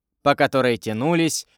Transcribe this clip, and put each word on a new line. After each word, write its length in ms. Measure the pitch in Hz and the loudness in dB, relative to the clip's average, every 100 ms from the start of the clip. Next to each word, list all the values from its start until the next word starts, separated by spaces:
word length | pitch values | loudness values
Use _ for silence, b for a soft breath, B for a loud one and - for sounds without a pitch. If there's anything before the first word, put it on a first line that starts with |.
| _ _ | _ _
по 120 | 143 | 0
которой 440 | 143 139 139 123 117 | 2 2 2 0 -2
тянулись 680 | - 110 139 170 165 - - | -4 -4 -2 0 0 -4 -10